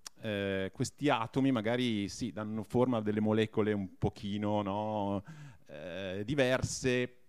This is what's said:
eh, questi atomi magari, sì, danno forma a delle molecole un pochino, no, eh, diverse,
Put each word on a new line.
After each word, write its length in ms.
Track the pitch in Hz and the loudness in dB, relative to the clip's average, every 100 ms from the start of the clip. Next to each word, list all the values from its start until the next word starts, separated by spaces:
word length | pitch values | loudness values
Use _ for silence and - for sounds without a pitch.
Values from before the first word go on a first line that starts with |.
| - - | -20 -10
eh, 500 | 113 101 98 95 95 | -4 -2 0 0 -2
questi 360 | - 123 - 143 | -4 -6 -2 0
atomi 420 | 123 113 135 135 | 2 0 0 2
magari, 580 | 127 107 123 127 107 98 | 2 2 0 2 0 -2
sì, 220 | - 120 | -4 -6
danno 300 | 87 107 110 | -6 -6 -6
forma 360 | 101 123 123 120 | -2 2 4 2
a 20 | |
delle 200 | 107 107 | 2 2
molecole 520 | 107 107 107 - 104 | 4 4 2 2 2
un 240 | 104 92 - | 2 -2 -2
pochino, 640 | 107 - 104 104 104 104 | -2 -2 -6 -2 0 0
no, 640 | 101 98 107 107 101 98 - - 143 120 - | 0 -2 -2 -2 0 -2 -4 -14 -18 -20 -18
eh, 560 | 73 82 87 98 95 | -14 -10 -8 -6 -6
diverse, 880 | 104 147 127 127 - - 131 123 123 - | -2 2 4 2 -2 -2 0 2 0 -6